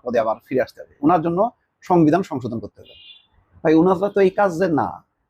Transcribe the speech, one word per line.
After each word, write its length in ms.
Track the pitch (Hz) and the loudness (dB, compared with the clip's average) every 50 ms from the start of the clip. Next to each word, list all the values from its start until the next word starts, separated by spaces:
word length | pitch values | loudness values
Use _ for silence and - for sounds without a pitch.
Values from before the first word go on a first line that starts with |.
| - | -2
পদে 160 | 123 117 117 | -4 -2 -2
আবার 160 | 113 113 110 120 _ | 0 -2 -4 -6 _
ফিরে 160 | - 135 127 | -6 -4 -4
আসতে 200 | 110 - - - | -4 -4 -6 -20
হবে।" 140 | - _ _ - | -20 _ _ -2
ওনার 200 | 143 151 185 170 | 0 2 2 2
জন্য 280 | 156 170 170 185 214 247 _ _ _ _ _ _ | 0 -2 -2 -2 -2 -2 _ _ _ _ _ _
সংবিধান 420 | _ - 185 175 160 151 151 185 190 | _ 0 2 4 4 4 2 0 -2
সংশোধন 360 | - 156 127 120 117 117 110 | -4 -8 -8 -8 -8 -10 -10
করতে 220 | 101 98 _ _ | -12 -12 _ _
হবে। 120 | 104 - - - - - - - _ _ _ _ _ _ _ - - | -20 -20 -20 -20 -20 -20 -20 -20 _ _ _ _ _ _ _ -6 -2
ভাই, 100 | 160 160 | 2 2
ওনারা 360 | 160 165 185 190 165 196 202 | 4 4 2 2 0 -2 -2
তো 120 | 202 202 | 0 2
এই 80 | 196 185 | 2 2
কাজের 440 | 185 - 202 196 170 156 190 180 160 | 2 2 -2 0 0 -2 -2 0 0
না, 300 | 131 107 87 - - _ _ _ _ _ _ | -2 -2 -4 -6 -12 _ _ _ _ _ _